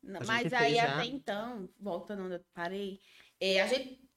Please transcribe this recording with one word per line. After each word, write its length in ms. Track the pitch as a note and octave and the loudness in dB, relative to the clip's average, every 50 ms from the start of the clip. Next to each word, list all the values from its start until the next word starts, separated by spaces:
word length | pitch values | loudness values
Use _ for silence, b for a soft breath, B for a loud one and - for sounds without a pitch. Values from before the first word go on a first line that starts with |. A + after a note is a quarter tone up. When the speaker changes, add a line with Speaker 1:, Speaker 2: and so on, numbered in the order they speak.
| - | -14
Speaker 1:
Não, 180 | - G3 E3+ | -12 -8 -6
Speaker 2:
A 40 | - | -2
gente 20 | G3+ | 0
Speaker 1:
mas 120 | A3+ A#3+ A#3+ | 0 2 2
Speaker 2:
fez 100 | B3 B3+ | 2 2
Speaker 1:
aí 220 | A#3+ A#3 A#3 A#3+ | 4 4 6 6
Speaker 2:
já. 180 | A#3 A#3 A#3 - B3+ | 6 4 4 2 2
Speaker 1:
até 80 | B3 | 0
então, 640 | A#3+ C4+ C4+ - - G3+ G#3 A3 A#3+ B3 G#3 F#3 - - _ | -2 -4 -6 -6 -4 -4 -4 -4 -6 -8 -8 -10 -12 -12 _
voltando 440 | G3+ G3+ E3+ F#3 G#3 - G#3 G3 F#3 | -6 -4 -4 -4 -6 -6 -8 -6 -6
onde 100 | F#3 F3+ | -6 -6
eu 100 | F3 F3+ _ _ | -8 -10 _ _
parei, 460 | F3 E3+ F3 F#3+ G3+ G3+ G3 F#3+ G3 B B B B B B B _ | -8 -6 -6 -4 -4 -6 -6 -8 -10 B B B B B B B _
é, 200 | F#3 F#3+ F#3+ F#3+ | 2 4 4 4
a 60 | G3 | 4
gente 340 | G#3 B3 C4+ C4 - - - - _ _ | 4 2 0 -2 -4 -12 -18 -20 _ _